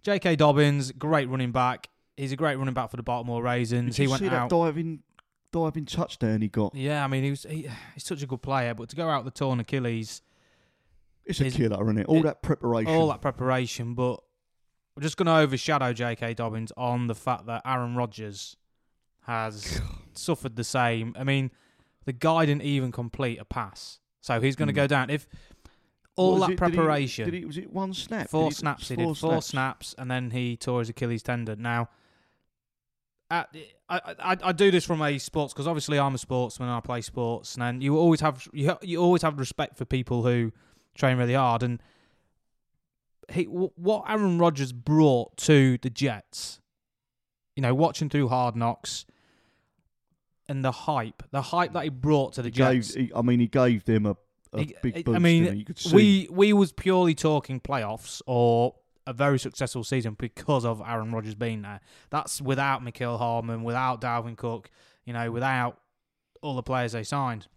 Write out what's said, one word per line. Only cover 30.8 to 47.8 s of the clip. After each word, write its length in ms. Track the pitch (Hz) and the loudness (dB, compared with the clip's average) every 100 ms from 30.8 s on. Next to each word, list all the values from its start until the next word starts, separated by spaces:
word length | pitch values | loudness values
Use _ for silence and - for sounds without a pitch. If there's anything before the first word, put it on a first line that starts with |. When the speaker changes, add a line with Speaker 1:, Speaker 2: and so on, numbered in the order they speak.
| 113 | -2
Speaker 1:
Achilles 340 | 113 120 117 | -4 -4 -4
tendon. 360 | - 120 113 107 | -4 -6 -6 -6
Now, 280 | 120 120 117 _ _ _ _ _ _ _ _ _ _ _ _ _ _ | -2 -2 -2 _ _ _ _ _ _ _ _ _ _ _ _ _ _
at, 220 | 170 - 156 113 _ - | -4 -4 -14 -20 _ -8
I, 260 | 180 - 170 | -8 -6 -8
I, 160 | 185 185 | -4 -2
I 80 | 185 | -2
do 180 | 170 196 | 4 6
this 140 | 175 | 6
from 180 | - 160 | 2 -2
a 160 | 147 143 | 0 -2
sports, 340 | - 160 139 | -4 -4 -4
'cause 120 | - 147 | -4 -4
obviously 320 | 156 143 147 | -4 0 0
I'm 160 | 139 | 0
a 40 | 131 | -2
sportsman 500 | - 127 120 - 123 | -2 -2 -2 -4 -6
and 80 | 120 | -6
I 40 | |
play 200 | - 120 | -6 -8
sports, 540 | - - 117 117 - | -8 -4 -4 -4 -8
and 80 | - | -6
then 180 | 120 123 | -4 -2
you 160 | 139 156 | 2 6
always 240 | 170 156 | 6 6
have, 260 | 156 131 - | 2 -2 -12
you, 160 | 151 143 | -2 -2
ha-, 100 | 175 | -2
you 160 | 190 165 | -4 2
always 200 | 175 175 | 4 6
have 180 | 160 147 | 4 -2
respect 360 | 127 - - - | -6 -4 -6 -6
for 80 | 123 | -4
people 360 | 131 120 123 | -4 -2 0
who 280 | 120 120 113 - _ _ _ | 2 2 0 -6 _ _ _
train 220 | - 135 127 | 0 2 2
really 160 | 120 | 2
hard, 300 | 131 127 117 | 2 2 2
and 180 | 123 120 _ _ _ _ _ _ _ _ _ _ _ _ _ _ - | -2 -6 _ _ _ _ _ _ _ _ _ _ _ _ _ _ -8
he, 120 | 180 - | -4 -4
w-, 260 | 175 185 | -2 -4
what 300 | - 180 214 - | -2 0 0 0
Aaron 300 | 214 202 170 | 0 2 4
Rodgers 340 | 170 139 131 | 4 2 -6
brought 640 | 123 147 156 151 123 - - | -4 2 6 8 6 0 -4
to 400 | - 147 131 123 | 6 8 8 4
the 120 | 127 | -4
Jets, 680 | 113 139 107 _ - - - _ _ _ _ _ _ _ _ _ - | -2 -2 -4 _ -14 -14 -14 _ _ _ _ _ _ _ _ _ -2
you 60 | |
know, 120 | 131 | 2
watching 340 | 131 | 4